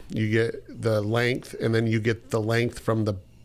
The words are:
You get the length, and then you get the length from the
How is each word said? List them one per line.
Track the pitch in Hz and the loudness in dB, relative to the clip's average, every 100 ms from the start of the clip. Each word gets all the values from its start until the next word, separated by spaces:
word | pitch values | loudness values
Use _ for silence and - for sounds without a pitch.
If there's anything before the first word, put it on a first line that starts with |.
| - | -6
You | - 107 | -2 2
get | 113 113 - - 180 | 2 2 -2 -12 -4
the | 113 107 | 0 0
length, | 104 117 120 131 - - | 2 2 2 0 -6 -4
and | 110 113 | 0 2
then | 113 | 2
you | 113 | 2
get | 110 110 - | 0 -2 -2
the | 113 | -2
length | 107 117 120 - | 0 2 0 -2
from | - 110 | -2 0
the | 107 98 - - | 0 -2 -8 -20